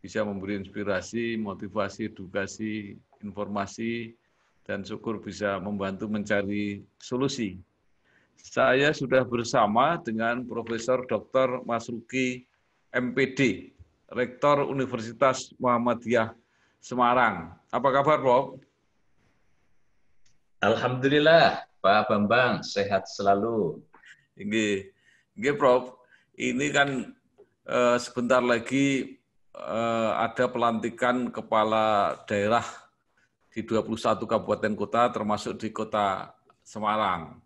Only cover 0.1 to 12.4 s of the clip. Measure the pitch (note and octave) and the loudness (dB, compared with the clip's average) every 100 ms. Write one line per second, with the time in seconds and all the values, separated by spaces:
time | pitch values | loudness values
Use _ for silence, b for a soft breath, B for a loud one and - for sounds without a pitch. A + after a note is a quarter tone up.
0.1 | A2 G#2 G2 F#2+ G2+ G2 - G2+ F#2+ F2+ | -4 -4 -4 -4 -6 -6 -8 -4 -4 -4
1.1 | A2+ A#2 A2+ G#2 F2+ G#2 G#2 G2 - G#2+ | -4 -4 -4 -6 -8 -8 -4 -4 -4 -8
2.1 | - F#2 G2+ G2 - A2 G#2+ G2+ - _ | -8 -8 -6 -6 -6 -6 -6 -10 -16 _
3.1 | _ G#2 G2 G2+ G2+ G2 - A2+ A#2 A#2 | _ -14 -8 -6 -4 -6 -6 -6 -6 -10
4.1 | A#2 _ _ _ _ - G2+ F#2+ G#2+ - | -16 _ _ _ _ -10 -10 -8 -10 -6
5.1 | G#2 G#2 F2+ G#2 G2 F#2+ G#2 G2 F#2+ A2 | -6 -8 -4 -2 -2 -4 -4 -4 -4 -4
6.1 | G#2+ F#2+ G#2 G2 G#2 G#2 G2+ - _ - | -4 0 0 0 -2 -4 -6 -12 _ -8
7.1 | B2+ C3+ B2+ G#2+ F#2 - _ _ _ _ | -2 -2 -2 -6 -8 -18 _ _ _ _
8.1 | _ _ _ - - B2+ C3 C#3+ D3 C3 | _ _ _ -8 2 4 6 4 0 2
9.1 | C3 A#2+ A#2+ A2+ C3+ G#2+ A2 C#3+ E3+ - | 2 2 -2 0 4 4 4 2 0 -4
10.1 | A2 A2+ A#2+ B2 A#2 A2+ A#2 A2+ B2+ - | -2 -2 -2 -6 -8 -6 -6 0 -2 0
11.1 | A2 - C3 C3 B2+ - A#2 - A#2+ - | -4 0 0 0 -2 -4 -6 -4 -12 -6
12.1 | C3 B2+ B2 | -2 -2 -4